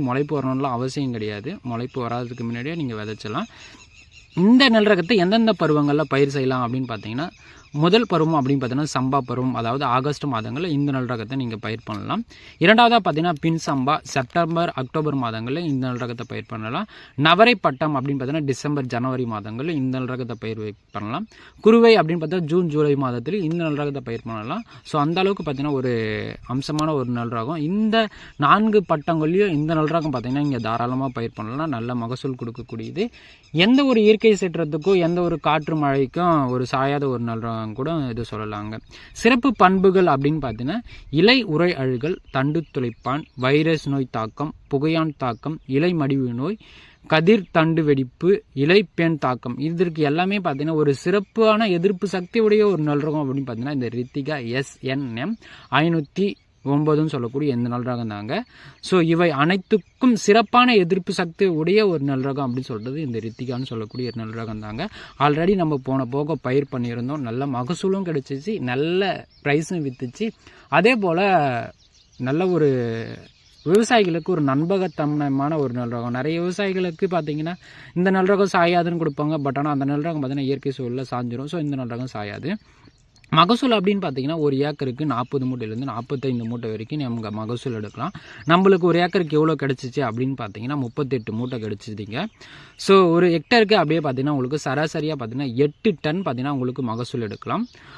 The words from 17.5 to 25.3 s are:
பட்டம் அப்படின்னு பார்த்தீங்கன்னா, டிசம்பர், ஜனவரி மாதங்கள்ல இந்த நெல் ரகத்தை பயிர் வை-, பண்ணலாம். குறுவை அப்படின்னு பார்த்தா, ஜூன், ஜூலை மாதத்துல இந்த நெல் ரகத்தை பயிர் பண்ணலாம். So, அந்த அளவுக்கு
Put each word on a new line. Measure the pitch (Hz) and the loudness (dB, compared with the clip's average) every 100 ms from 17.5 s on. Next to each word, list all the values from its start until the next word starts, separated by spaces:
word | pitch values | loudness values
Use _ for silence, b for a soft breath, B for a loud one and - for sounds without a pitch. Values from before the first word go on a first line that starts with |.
பட்டம் | 240 160 131 156 139 | 6 0 0 -2 0
அப்படின்னு | 139 139 | -2 -4
பார்த்தீங்கன்னா, | 127 156 139 | -2 -2 -2
டிசம்பர், | 127 147 143 127 | -2 -2 -2 -2
ஜனவரி | 120 131 127 | -2 -2 -2
மாதங்கள்ல | 120 107 107 113 160 | -4 -6 -8 -8 -4
இந்த | 151 131 | -2 -2
நெல் | 131 123 | -2 -4
ரகத்தை | 127 120 117 | -6 -8 -8
பயிர் | 113 110 | -8 -6
வை-, | 107 101 _ | -8 -12 _
பண்ணலாம். | 101 104 151 220 B B B | -10 -8 -8 -10 B B B
குறுவை | 214 233 233 | 6 8 8
அப்படின்னு | 214 156 175 | 6 4 0
பார்த்தா, | 160 185 | -2 -2
ஜூன், | 151 175 170 | 0 0 2
ஜூலை | 151 147 139 | 2 2 2
மாதத்துல | 131 120 127 208 | 0 -4 -4 -4
இந்த | 156 170 | -2 -2
நெல் | 160 143 | -2 -2
ரகத்தை | 143 139 | -4 -6
பயிர் | 123 117 120 | -8 -10 -8
பண்ணலாம். | 110 113 196 - B | -10 -8 -8 -10 B
So, | - 156 | -4 0
அந்த | 147 175 | 0 0
அளவுக்கு | 196 | 0